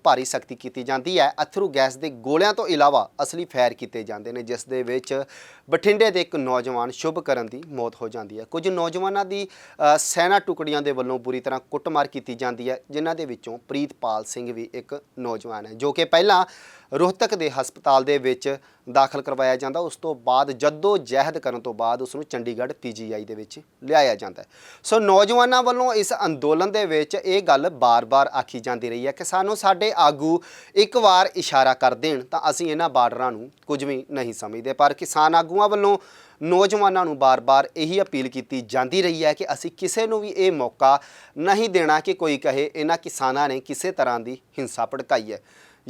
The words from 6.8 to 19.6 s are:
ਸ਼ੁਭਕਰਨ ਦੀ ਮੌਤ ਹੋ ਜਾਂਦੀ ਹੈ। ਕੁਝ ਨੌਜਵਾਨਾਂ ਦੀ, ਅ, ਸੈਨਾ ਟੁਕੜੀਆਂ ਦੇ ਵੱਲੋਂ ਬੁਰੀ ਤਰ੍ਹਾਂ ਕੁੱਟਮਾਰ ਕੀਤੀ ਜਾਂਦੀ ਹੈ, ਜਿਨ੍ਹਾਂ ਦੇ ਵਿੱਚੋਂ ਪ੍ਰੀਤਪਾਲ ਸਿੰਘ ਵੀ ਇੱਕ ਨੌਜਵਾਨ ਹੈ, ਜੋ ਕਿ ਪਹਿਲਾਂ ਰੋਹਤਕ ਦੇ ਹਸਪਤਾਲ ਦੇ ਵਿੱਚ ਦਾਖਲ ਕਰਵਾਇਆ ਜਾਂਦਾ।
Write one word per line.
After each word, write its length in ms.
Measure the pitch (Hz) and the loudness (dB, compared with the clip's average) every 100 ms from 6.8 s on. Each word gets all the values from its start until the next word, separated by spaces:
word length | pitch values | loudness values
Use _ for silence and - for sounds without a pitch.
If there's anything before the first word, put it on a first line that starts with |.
| 123 | -4
ਸ਼ੁਭਕਰਨ 540 | 127 160 160 151 127 113 | -4 -6 -6 -4 -4 -4
ਦੀ 180 | 123 165 | -12 -12
ਮੌਤ 280 | 135 117 - | -8 -8 -8
ਹੋ 80 | 113 | -12
ਜਾਂਦੀ 300 | 113 101 107 | -12 -14 -14
ਹੈ। 40 | |
ਕੁਝ 240 | 113 165 180 | -10 -6 -4
ਨੌਜਵਾਨਾਂ 580 | 180 170 175 190 196 190 | -2 -4 -4 -4 -4 -4
ਦੀ, 220 | 202 190 | -6 -8
ਅ, 500 | - - - 151 151 | -14 -20 0 4 4
ਸੈਨਾ 420 | - 180 175 196 | 2 0 2 2
ਟੁਕੜੀਆਂ 420 | 190 160 156 147 | 0 -6 -2 -2
ਦੇ 100 | 143 | -2
ਵੱਲੋਂ 280 | 131 127 131 | -2 -4 -4
ਬੁਰੀ 200 | 120 127 | -4 -6
ਤਰ੍ਹਾਂ 200 | 127 131 - | -4 -6 -6
ਕੁੱਟਮਾਰ 360 | 147 170 156 139 | -8 -2 -2 -2
ਕੀਤੀ 280 | 135 - 120 | -6 -12 -6
ਜਾਂਦੀ 340 | 127 120 123 | -6 -6 -8
ਹੈ, 100 | 127 _ | -8 _
ਜਿਨ੍ਹਾਂ 260 | 147 160 165 | -6 -4 -6
ਦੇ 100 | 147 | -8
ਵਿੱਚੋਂ 320 | 117 - 120 | -12 -14 -16
ਪ੍ਰੀਤਪਾਲ 640 | _ 139 143 - 120 107 | _ -6 -6 -6 -4 -4
ਸਿੰਘ 300 | 110 123 120 | -6 -10 -10
ਵੀ 160 | 113 117 | -10 -12
ਇੱਕ 300 | 123 117 143 _ - | -14 -12 -14 _ -10
ਨੌਜਵਾਨ 460 | 123 110 117 107 107 | -8 -8 -10 -14 -14
ਹੈ, 60 | |
ਜੋ 180 | 113 143 | -6 -4
ਕਿ 140 | 143 165 | -2 2
ਪਹਿਲਾਂ 400 | 165 202 180 - - - - _ | 2 4 2 2 -8 -20 -20 _
ਰੋਹਤਕ 420 | 139 175 185 226 208 | 0 0 0 -2 -2
ਦੇ 160 | 156 | -2
ਹਸਪਤਾਲ 520 | 131 131 - 143 135 | -4 -8 -4 2 4
ਦੇ 140 | 131 143 | 4 0
ਵਿੱਚ 400 | 127 127 139 135 _ _ - | 0 -2 -4 -8 _ _ 0
ਦਾਖਲ 300 | 131 135 143 | 2 2 0
ਕਰਵਾਇਆ 340 | 135 131 131 | -6 -2 0
ਜਾਂਦਾ। 240 | 131 | 0